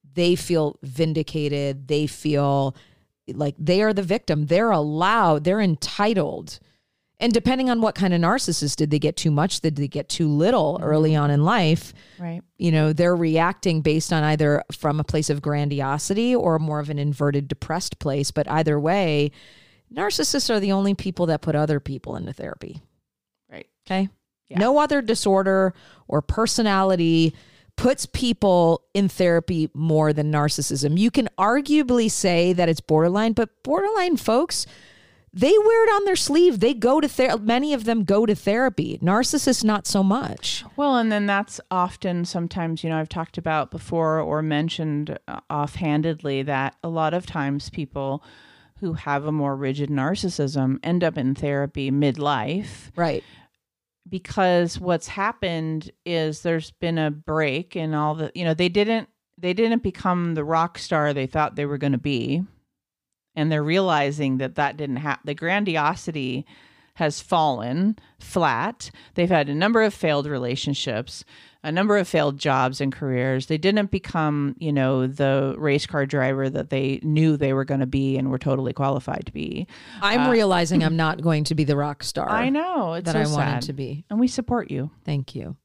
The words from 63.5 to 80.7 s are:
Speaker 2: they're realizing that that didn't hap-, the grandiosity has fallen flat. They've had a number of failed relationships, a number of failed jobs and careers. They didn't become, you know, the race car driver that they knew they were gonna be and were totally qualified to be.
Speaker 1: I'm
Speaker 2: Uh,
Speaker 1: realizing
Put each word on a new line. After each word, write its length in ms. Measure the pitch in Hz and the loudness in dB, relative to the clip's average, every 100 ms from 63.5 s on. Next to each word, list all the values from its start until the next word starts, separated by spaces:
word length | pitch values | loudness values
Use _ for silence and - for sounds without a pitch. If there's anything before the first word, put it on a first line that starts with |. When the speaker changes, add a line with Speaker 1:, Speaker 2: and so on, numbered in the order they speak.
Speaker 2:
they're 120 | 156 | 0
realizing 720 | 151 180 190 151 143 147 139 131 | 0 0 2 2 0 -2 -2 -2
that 180 | 131 - | -4 -2
that 220 | 143 151 | -4 -4
didn't 180 | 143 127 | -6 -4
hap-, 300 | 156 - 151 | -4 -6 -6
the 100 | 147 | -6
grandiosity 1080 | 165 196 202 160 147 175 - 156 127 127 - - _ _ _ | -2 -2 0 0 -2 -2 -8 -6 -6 -6 -10 -20 _ _ _
has 260 | - 156 - | -4 -4 -4
fallen 800 | - 175 156 120 117 147 196 214 _ _ | -2 0 0 -2 -4 -2 -2 -4 _ _
flat. 720 | - 190 156 117 175 - - - - - | -6 -2 0 0 -4 -8 -18 -20 -10 -2
They've 140 | 180 | 2
had 200 | 170 143 | 2 2
a 40 | |
number 300 | 147 202 233 | 0 2 4
of 100 | 220 | 2
failed 320 | - 170 143 143 | 0 0 0 -2
relationships, 1000 | 135 123 131 - 143 143 110 127 - - - - _ | -4 -4 -4 -4 -4 -4 -4 -6 -14 -20 -20 -20 _
a 80 | 156 | -4
number 260 | 165 208 208 | 0 2 2
of 100 | 185 | 2
failed 300 | 165 147 139 | 0 0 0
jobs 420 | 151 131 131 135 | 0 2 0 0
and 120 | 139 | -4
careers. 540 | - 139 127 131 131 - | -4 -4 -2 0 -2 -2
They 100 | 156 | 0
didn't 340 | 185 208 202 | 2 0 0
become, 640 | 190 - 170 151 147 143 - | -4 -4 -2 0 0 -2 -4
you 120 | 156 | -2
know, 360 | 143 131 135 131 | 0 2 2 -2
the 480 | 143 139 135 135 - | 0 0 2 0 -2
race 280 | 147 143 - | 0 0 -2
car 200 | 151 135 | -4 -2
driver 440 | 143 131 135 135 | 0 -2 -2 -4
that 200 | 147 - | -4 -4
they 300 | 135 135 135 | -4 -2 -4
knew 320 | 160 151 160 147 | 0 2 2 2
they 160 | 139 | 0
were 120 | 135 135 | 0 -2
gonna 220 | 139 127 | -2 -2
be 300 | 135 135 131 | 0 0 0
and 120 | 131 | -2
were 60 | 127 | -2
totally 360 | 143 135 131 | -2 -2 -2
qualified 520 | - 135 139 - - - | -2 -2 -2 -6 -8 -10
to 60 | |
be. 340 | - 78 - 185 - - 208 | -10 -8 -8 -12 -14 -20 -4
Speaker 1:
I'm 260 | 202 233 247 | 0 2 4
Speaker 2:
Uh, 40 | |
Speaker 1:
realizing 520 | 226 202 180 165 | 4 4 2 2